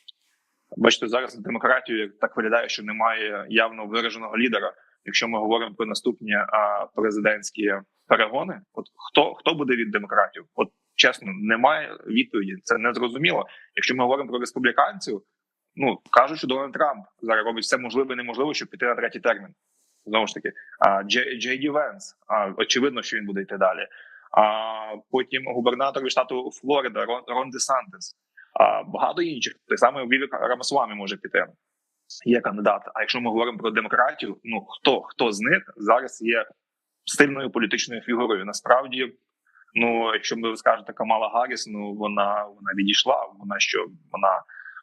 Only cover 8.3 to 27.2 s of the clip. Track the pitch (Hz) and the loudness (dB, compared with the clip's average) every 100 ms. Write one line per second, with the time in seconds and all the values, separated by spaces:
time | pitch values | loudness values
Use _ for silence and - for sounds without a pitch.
8.3 | 127 160 120 - - - - - - 147 | 0 -4 -8 -12 -12 -12 -14 0 4 4
9.3 | - - 165 135 123 113 104 98 104 98 | 2 -2 0 0 0 0 -4 0 2 2
10.3 | - 82 - 104 _ _ - 127 123 98 | -2 -8 -4 -4 _ _ 2 2 2 -6
11.3 | 95 107 113 131 156 143 - - 113 127 | -4 0 4 4 2 -4 -10 -2 -2 0
12.3 | 110 98 95 - 107 120 120 123 127 165 | -2 -4 -6 -2 0 0 0 -2 0 0
13.3 | 160 - - - - - 127 123 139 131 | 0 -4 -10 -12 -4 -2 2 2 0 -2
14.3 | 123 120 - 123 120 - 196 - 101 - | -6 -6 -2 0 2 2 -2 -8 -8 -10
15.3 | _ _ _ _ - 135 95 - 123 135 | _ _ _ _ -2 0 0 4 6 6
16.3 | 151 131 131 139 123 151 117 95 _ 113 | 2 -2 -2 -2 0 0 0 -10 _ 0
17.3 | 110 110 113 113 131 120 120 131 123 123 | 0 0 -2 0 -2 0 -2 -2 -4 -6
18.3 | 117 147 139 - 92 123 113 117 - 120 | -2 -2 -2 -8 -4 -2 0 -2 -2 0
19.3 | 104 95 _ _ _ _ _ - 110 104 | 0 -4 _ _ _ _ _ -2 0 0
20.3 | - 104 - - - 98 98 101 117 127 | -2 -8 -10 -16 4 4 6 0 0 0
21.3 | 123 117 131 147 147 139 101 - - - | -2 -4 -2 -2 -2 -2 -6 -18 -18 -4
22.3 | 110 98 95 110 127 139 120 - 110 101 | -2 0 -2 0 2 0 0 -6 -6 -6
23.3 | 98 95 101 95 90 - - - - - | -6 -6 2 2 2 -6 -14 -20 -20 0
24.3 | - 107 110 110 110 110 107 - 131 127 | 4 4 4 -4 -6 -10 -12 -4 -2 -2
25.3 | 131 131 123 120 123 135 135 131 131 127 | -4 -4 -2 0 2 0 -2 -2 0 0
26.3 | 127 127 - 131 143 127 107 110 120 | -2 -6 -6 -2 0 0 -2 -4 -4